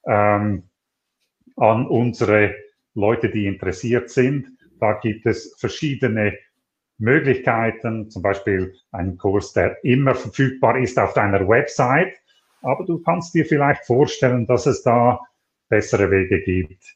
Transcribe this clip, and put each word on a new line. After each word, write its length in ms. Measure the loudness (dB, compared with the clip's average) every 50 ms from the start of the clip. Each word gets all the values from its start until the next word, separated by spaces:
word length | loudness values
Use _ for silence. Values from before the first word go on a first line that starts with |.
| _
ähm, 580 | 0 0 2 4 2 2 2 0 -2 -4 -6 -8 _ _ _ _ _ _ _ _ _ _ _ _ _ _ _ _ _ _
an 300 | 2 2 2 4 2 0
unsere 680 | 0 0 0 0 0 0 -2 2 4 4 4 4 2 0 -8 -18 -20 _ _ _ _ _
Leute, 360 | -2 0 0 0 0 -2 -4
die 180 | -2 -2 -4
interessiert 640 | -4 -6 -6 -6 -8 -8 -6 -2 -2 -2 -2 -2 -2
sind? 380 | 0 0 2 2 0 -4 -6 -10 -20 _ _ _ _ _
Da 140 | -2 -2 -2
gibt 320 | 0 -4 -4 -4 -2 _
es 300 | -2 -2 -2 -8 -18 _
verschiedene 800 | _ -8 -8 -6 -6 -6 -6 -4 -2 -2 -2 0 0 -2 -2 -2 -6 _ _ _ _ _ _ _ _ _ _ _
Möglichkeiten, 1120 | -4 0 2 2 2 2 0 -2 0 0 0 0 0 0 -2 -4 -4 -6 -6 -6 -6 -8 -10
zum 120 | -12 -4
Beispiel 540 | -2 -2 -2 -2 -2 -2 -2 -2 -2 -6 -10 _ _ _
einen 260 | -8 -6 -6 -6 -6
Kurs, 360 | -2 -2 0 0 0 -2 -2 0
der 300 | 0 0 0 -2 -2 0
immer 300 | 0 2 2 4 2 0
verfügbar 640 | 0 -4 -10 -2 -2 -2 -2 0 0 2 2 2
ist 220 | 2 -2 0 0 0
auf 140 | 0 0 0
deiner 340 | 0 0 2 0 0 2
Website. 680 | 4 2 2 2 0 -2 0 0 2 2 0 0 -2 -6 _ _ _ _ _ _ _ _ _
Aber 220 | -4 -4 -4 -4 -4
du 160 | -6 -6 -4
kannst 340 | -2 -2 -2 -2 -6 -2 -2
dir 120 | -2 0
vielleicht 400 | 2 0 2 2 2 0 -2 -2
vorstellen, 600 | 0 2 2 2 0 0 0 0 2 2 0 0
dass 180 | 0 0 2 2
es 180 | 0 -2 0 0
da 380 | 2 2 4 4 4 2 0 -6 _ _ _ _ _ _ _ _ _
bessere 420 | 0 0 2 0 2 2 2 4
Wege 300 | 4 2 2 2 0 0
gibt 420 | 0 -2 -2 -2 -2 -6 -10 _ _ -20 _